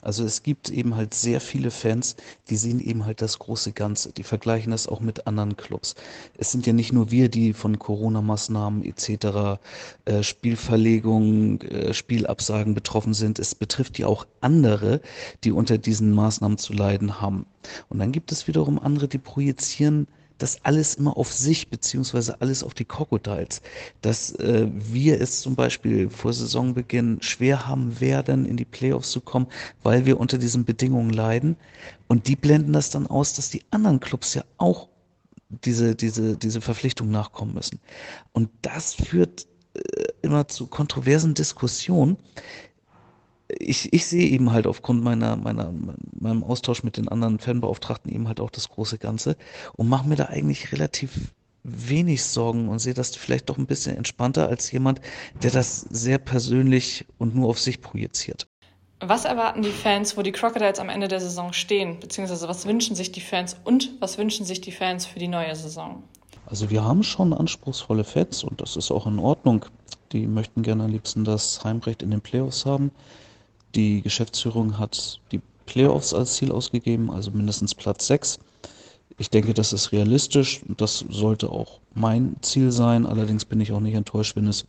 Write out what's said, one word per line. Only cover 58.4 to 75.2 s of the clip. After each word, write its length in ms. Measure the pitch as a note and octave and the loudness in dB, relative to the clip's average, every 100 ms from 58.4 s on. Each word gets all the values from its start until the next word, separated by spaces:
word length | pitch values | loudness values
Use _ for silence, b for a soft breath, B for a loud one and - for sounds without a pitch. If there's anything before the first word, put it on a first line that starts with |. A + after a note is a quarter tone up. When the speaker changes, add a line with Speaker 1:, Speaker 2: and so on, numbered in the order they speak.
| - _ b b _ _ | -14 _ b b _ _
Speaker 2:
Was 260 | F#3 A3+ | 0 0
erwarten 380 | A#3+ B3 A3+ - | 2 -2 -2 0
die 80 | G#3 | -4
Fans, 460 | G3+ A3 G3+ G#3 - | -2 0 0 0 -2
wo 60 | |
die 100 | G3 | -4
Crocodiles 480 | F#3+ A#3 A#3 G#3 G3 | -2 -2 2 0 0
am 80 | F#3+ | -4
Ende 180 | G3 G3 | -4 -2
der 140 | F#3 | -2
Saison 320 | F3+ F3 F3 | -4 -6 -6
stehen? 480 | F3+ - G3+ F#3 E3+ | -6 0 0 0 -6
Beziehungsweise 480 | - - F#3+ F3 E3+ | -10 -8 -6 -6 -6
was 180 | F3+ G3 | -6 -2
wünschen 300 | A3+ A#3+ F#3+ | 0 0 -4
sich 160 | F3+ | -6
die 80 | - | -10
Fans 340 | - F#3 F3+ - | -6 -4 -4 -10
und 300 | - B3+ C4 - | 2 2 2 -6
was 180 | F#3+ - | -8 -2
wünschen 260 | G#3+ G#3 | -2 -2
sich 160 | F#3+ F#3 | -6 -8
die 120 | F#3+ | -10
Fans 340 | F3+ F#3 F3+ F3+ | -4 -4 -4 -8
für 140 | - | -6
die 80 | F3 | -4
neue 260 | F3 D#3+ | -4 -4
Saison? 480 | D#3+ D#3 E3 D#3+ - - _ _ - - | -6 -10 -12 -12 -14 -18 _ _ -20 -12
Speaker 1:
Also 220 | G#2 G#2+ | -6 0
wir 140 | G#2+ | 2
haben 220 | A2 D#3 | 4 4
schon 280 | G#3+ - F#3 | 2 2 2
anspruchsvolle 720 | D#3 E3 - - C3 - A2 | 4 0 -2 -8 -8 0 0
Fans 400 | G#2 - - - | 2 0 0 -2
und 180 | - - | -6 -6
das 140 | - | -8
ist 160 | - - | -6 -2
auch 160 | - G#2 | 0 0
in 140 | G#2 | 0
Ordnung. 460 | F#2+ D3+ - A2 - - _ - _ | 2 4 4 2 0 -20 _ -20 _
Die 160 | A#2 A2 | -4 0
möchten 360 | G#2+ G#2+ - | -2 -2 -2
gerne 200 | A2 A2 | 0 0
am 80 | A2 | 0
liebsten 320 | G#2+ - - | -2 -4 -2
das 400 | G#2+ G#2+ - - | 0 0 -2 -4
Heimrecht 400 | G#2+ A2+ A#2 A2+ | -2 -2 -4 -4
in 80 | G2+ | -2
den 100 | G#2+ | -2
Playoffs 460 | - B2 C3 C3 C3+ | -2 -2 -2 -2 0
haben. 240 | C#3 C#3 - B B B B B B _ | 0 0 -4 B B B B B B _
Die 260 | - G#2+ G#2 | 2 4 2
Geschäftsführung 800 | G2 - A#2 - A#2+ A2+ A2 G#2 | 0 -2 -2 -2 -2 0 0 0
hat 420 | G#2+ - - - | -4 -4 -8 -10